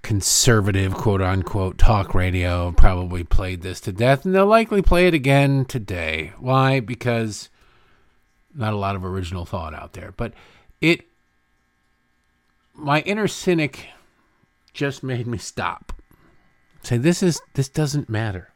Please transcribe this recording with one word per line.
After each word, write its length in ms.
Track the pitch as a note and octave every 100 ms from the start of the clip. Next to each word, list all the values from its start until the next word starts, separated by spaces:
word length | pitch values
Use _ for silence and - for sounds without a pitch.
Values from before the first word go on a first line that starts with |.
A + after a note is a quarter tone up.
conservative, 880 | - G#2 - - - A2 G2+ G2 F#2+
quote 280 | F#2+ A2+ G2
unquote, 560 | F#2 F#2+ F#2 G#2 F#2+ -
talk 360 | - G#2+ F#2+
radio 600 | F#2+ F2+ F2+ F2+ F2 F2
probably 500 | F2+ G2 F#2 F2+ F2
played 380 | D#2+ - F#2 F2+
this 180 | F2+ E2+
to 140 | -
death, 320 | F#2+ A#2+ C#3 F#3+
and 100 | F#3+
they'll 100 | G3
likely 360 | A3+ A3+ G#3
play 260 | - F3 F3+
it 60 |
again 500 | D#3+ C3 C#3 C#3 C#3
today. 720 | C3 - G#2 F2 D#2+ D#2+ D2+ -
Why? 440 | B2+ C3 C3 C3+
Because 680 | G#2+ A#2+ B2 A#2 A2 G#2 - _ _ _ _ _ _ _ _ _ _
not 200 | D#3 A2
a 40 | G#2+
lot 200 | G2 G2
of 80 | F#2
original 400 | F#2+ F2 F#2 E2+
thought 280 | F#2+ D#2+
out 200 | D#2 E2
there. 200 | - F2+ F#2+
But 180 | A#2 - - _ _ _
it, 260 | D#3 E3+ _ _ _ _ _ _ _ _ _ _ _ _ _ _ _ _ _ -
my 240 | D3+ D3+
inner 260 | D3+ G#3 G3+
cynic 600 | - - E3+ D3 - - - _ _ _ _ _ _ _
just 280 | - C#3+ C3+
made 240 | C3 B2 A#2
me 140 | A2+
stop. 520 | - - F2 - - - _ _ _ _ _ _ _ _
Say, 140 | - A#2+
"This 260 | C#3+ F3
is, 180 | F#3 D#3 - -
this 120 | C3+
doesn't 420 | - D3+ D3 -
matter. 420 | G#2+ A2 F#2 E2+